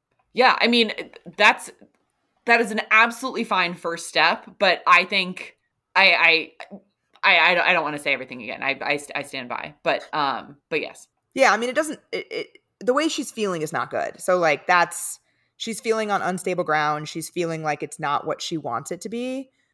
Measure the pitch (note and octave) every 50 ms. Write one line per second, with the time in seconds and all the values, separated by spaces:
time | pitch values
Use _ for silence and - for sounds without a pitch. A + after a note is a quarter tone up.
0 | _ _ _ _ _ _ - G3 B3+ B3 - - - A3+ A#3+ A#3+ A3+ G#3 - -
1 | - - - - - F3 D#3+ - G#3 A3 B3 - - - - _ _ _ _ _
2 | _ _ _ _ _ _ _ _ - - A#3 A#3 A#3 G3+ A3 - - - G#3+ A3
3 | A#3 A#3+ A#3 - C4 C4 - G#3 A3+ - G#3+ F#3 F3+ E3+ F3 E3 - E3+ E3+ E3
4 | - - - E3 D#3 E3+ G#3 A3+ - - - - G3+ F#3+ E3+ - - - F3+ F3
5 | F#3 F#3+ G3+ G3 F#3 F3+ F3+ - - - - _ _ _ _ _ _ _ - F#3
6 | G3 F#3+ F3 - E3+ E3 E3 D#3+ D3+ - _ - - - G3 - _ _ _ _
7 | _ _ _ - - G3 F#3 E3+ D#3+ E3+ F3+ F3 - E3 F3+ E3+ D#3 D3 D3+ C#3+
8 | - D3 C#3 B2 C3 B2 B2+ B2+ G#2+ A#2+ A2+ - B2+ C3+ C#3 - - C3 D3 C#3+
9 | C#3+ - - C#3+ C#3 - - C3+ B2 A#2+ A#2+ - - - D3+ _ - E3+ C3+ -
10 | - - - D#3 C#3+ C#3 B2+ G#2+ - - C#3+ _ _ - E3 D3+ G2+ - - -
11 | - _ _ _ _ _ - C4 C4 A3+ G3 G#3+ A#3 B3 B3 C#4+ D#4+ D#4 B3+ -
12 | _ - - F#3 - - - - - - _ - _ _ _ - G3 G3 B3+ C#4+
13 | D#4 D#4+ - - C4+ - - - G#3+ G3 F3+ E3 D#3 D#3 - B2+ B2 C#3 C3+ G#2+
14 | C#2+ - - - - - F3+ F3+ E3+ D#3 D3 C#3 - - F3+ F3 E3+ E3+ - -
15 | - - - - _ _ _ _ _ _ _ - - A3+ A3 - - A#3 A3 A3
16 | A3 G#3 G3+ F#3 - E3 F#3 F3+ - G3 F3+ F3 E3+ D3+ D3+ D#3 D3+ D3+ D3+ D3+
17 | D#3 D3 - E3+ D3+ - - F3+ E3+ E3 E3 D#3+ D#3 D#3 D3 D3 D#3 C#3+ - -
18 | D#3 C#3+ C#3+ - - D3 D3 - - - E3+ D#3 C#3+ C#3 A#2 A#2 D3 - F3+ E3+
19 | - G#3 G#3 A#3 B3 B3+ B3+ C4+ C4+ _ _ _ _ _